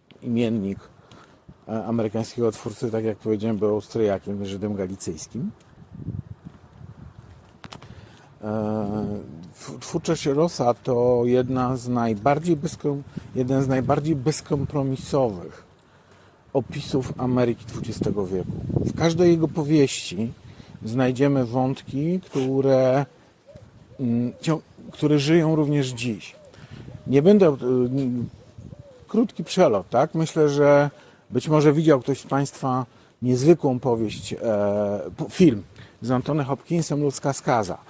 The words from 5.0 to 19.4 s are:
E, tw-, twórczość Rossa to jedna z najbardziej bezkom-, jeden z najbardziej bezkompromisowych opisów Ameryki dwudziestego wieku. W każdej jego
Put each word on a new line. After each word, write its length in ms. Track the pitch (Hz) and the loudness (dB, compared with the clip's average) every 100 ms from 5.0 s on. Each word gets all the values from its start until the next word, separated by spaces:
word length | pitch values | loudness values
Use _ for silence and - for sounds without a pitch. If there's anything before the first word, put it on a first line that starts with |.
| - 80 - 110 190 - _ - - - - - - - - - - - - - - - - - - - - - - - - - - - | -8 -8 -10 -8 -10 -10 _ -20 -20 -14 -10 -10 -12 -20 -20 -20 -20 -20 -20 -20 -20 -20 -20 -20 -20 -20 -20 -20 -20 -20 -20 -20 -20 -12
E, 800 | 107 107 107 107 104 107 104 104 101 82 - | -6 -4 -2 -4 -4 -4 -6 -8 -12 -18 -20
tw-, 240 | - - 123 | -18 -18 -14
twórczość 480 | - 170 - - - | -8 -6 -2 -2 0
Rossa 480 | 139 170 - 120 | 2 0 2 0
to 480 | 117 - 120 123 123 | 0 0 2 2 2
jedna 520 | 120 123 127 131 123 131 | 4 2 2 0 -2 -2
z 120 | 120 | -2
najbardziej 680 | 123 117 104 120 143 175 156 | -2 0 0 2 0 0 -2
bezkom-, 460 | 160 - 147 143 - - - | -2 -4 -4 -4 -8 -14 -8
jeden 280 | 123 127 135 | -4 0 0
z 60 | 135 | 2
najbardziej 480 | 131 120 147 147 147 | 0 2 0 0 0
bezkompromisowych 1500 | 127 147 - 147 139 147 135 131 - 147 123 92 80 - - _ _ _ _ - - _ _ | 0 -2 -2 -4 -2 -2 -2 -4 -2 0 0 -2 -12 -16 -20 _ _ _ _ -20 -20 _ _
opisów 600 | 139 117 143 - 139 127 - | -4 -4 -8 -4 -4 -4 -6
Ameryki 460 | 127 127 120 113 | -2 2 2 0
dwudziestego 640 | - 113 - 107 107 98 92 | -8 -10 -8 -4 -2 -2 -2
wieku. 260 | 95 87 - - - - | -4 -4 -6 -4 -2 -2
W 100 | - | 0
każdej 320 | 160 165 175 | 0 4 4
jego 180 | 165 | 4